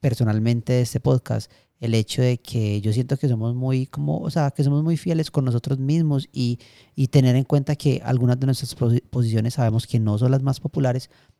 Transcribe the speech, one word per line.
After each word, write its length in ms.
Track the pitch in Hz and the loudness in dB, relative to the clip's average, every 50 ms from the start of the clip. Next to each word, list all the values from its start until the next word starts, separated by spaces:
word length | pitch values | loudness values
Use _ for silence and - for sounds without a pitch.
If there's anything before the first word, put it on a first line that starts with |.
personalmente 720 | - 135 117 - 120 110 107 107 110 117 120 117 - - 127 | -2 -2 0 0 0 0 2 2 2 2 0 0 0 0 0
de 80 | 123 | 0
este 180 | 123 - - 127 | 0 0 -2 -2
podcast, 500 | - 135 135 127 - - 113 107 - - _ _ _ _ _ _ | 0 2 0 0 0 -2 -6 -6 -6 -10 _ _ _ _ _ _
el 140 | 120 113 113 | -4 0 0
hecho 260 | 113 107 - - - | 0 0 0 0 0
de 180 | 127 123 123 - | 2 2 0 -2
que 420 | - - - 117 110 104 104 104 | -6 -6 -4 -2 -2 0 -2 -2
yo 100 | 98 110 | -2 0
siento 240 | 104 123 123 127 143 | 0 0 0 -2 -2
que 120 | - - 131 | -2 0 0
somos 260 | 120 110 110 117 120 | 0 0 -2 -4 -4
muy 300 | 127 127 131 131 131 131 | -2 -2 -2 -2 -2 -2
como, 320 | - - 143 147 147 156 - | -4 -6 -6 -4 -2 -4 -4
o 100 | - 160 | -4 -4
sea, 220 | - 170 147 139 | -2 0 -2 0
que 140 | - - 139 | 0 0 0
somos 180 | 139 143 147 156 | 2 2 2 2
muy 140 | 165 165 | 0 -2
fieles 340 | 151 - 175 165 160 151 - | -2 -2 -2 -2 -2 -2 -2
con 140 | - 151 131 | -2 -2 0
nosotros 340 | 127 117 120 - 131 135 131 | 0 0 -2 -2 -2 -4 -2
mismos 480 | 135 139 156 170 165 151 143 135 - - - | 0 0 0 2 2 2 0 -2 -2 -6 -4
y, 260 | 135 123 120 120 - - - - - - _ _ | -2 -2 -2 -2 -4 -8 -20 -20 -20 -20 _ _
y 140 | - 135 | -2 -2
tener 300 | 120 - 143 131 127 123 | 4 4 4 6 6 4
en 80 | 135 127 | 2 2
cuenta 320 | - 147 143 131 151 147 | 2 0 0 0 -2 -4
que 240 | - - 147 127 - - | 0 0 0 0 0 -2
algunas 340 | 113 131 120 123 123 123 | -2 0 2 2 2 2
de 100 | 127 131 | 2 0
nuestras 280 | 135 127 - 131 - - | 0 -2 -2 -4 -10 -4
posi-, 260 | - 123 117 117 123 - _ | -2 0 2 2 0 0 _
posiciones 440 | - 123 120 113 110 110 107 120 - | -2 -2 0 0 0 0 0 0 0
sabemos 340 | - 120 113 107 117 - | 0 0 2 0 0 -2
que 100 | - - | 0 -2
no 200 | 113 110 107 104 | 0 2 2 2
son 140 | 101 127 127 | 2 2 2
las 100 | 135 135 135 | 2 0 0
más 160 | 139 135 - | -2 -4 -4
populares, 500 | - 151 - - 139 127 123 131 - - _ _ _ _ _ | -6 -6 -2 0 0 0 0 -2 -6 -10 _ _ _ _ _